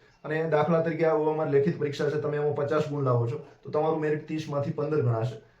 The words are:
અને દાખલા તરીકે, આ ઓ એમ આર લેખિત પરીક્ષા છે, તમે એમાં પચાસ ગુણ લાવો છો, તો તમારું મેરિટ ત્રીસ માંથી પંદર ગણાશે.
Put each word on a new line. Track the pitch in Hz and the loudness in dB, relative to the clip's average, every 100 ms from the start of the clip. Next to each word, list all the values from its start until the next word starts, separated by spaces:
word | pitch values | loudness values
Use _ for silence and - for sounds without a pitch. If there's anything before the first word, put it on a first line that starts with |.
| - _ | -20 _
અને | 151 156 165 | -4 -2 2
દાખલા | 151 156 165 | 2 4 2
તરીકે, | 165 156 | 2 0
આ | 160 | 2
ઓ | 156 156 | 2 2
એમ | 156 | 0
આર | 151 | 2
લેખિત | 139 - - | 2 2 0
પરીક્ષા | - - 147 | -2 -2 -2
છે, | 151 | -2
તમે | 143 147 | -2 0
એમાં | 147 | 0
પચાસ | 147 139 151 143 | 0 0 0 0
ગુણ | 143 | 0
લાવો | 131 120 120 | 2 2 0
છો, | 151 - - | -4 -10 -18
તો | - | -4
તમારું | 151 156 156 | 0 0 0
મેરિટ | 151 151 - | 0 -2 -4
ત્રીસ | 156 147 | -6 -4
માંથી | 143 143 | -4 -2
પંદર | - 143 151 | -2 -2 0
ગણાશે. | 120 113 120 - - _ | 2 0 -2 -6 -16 _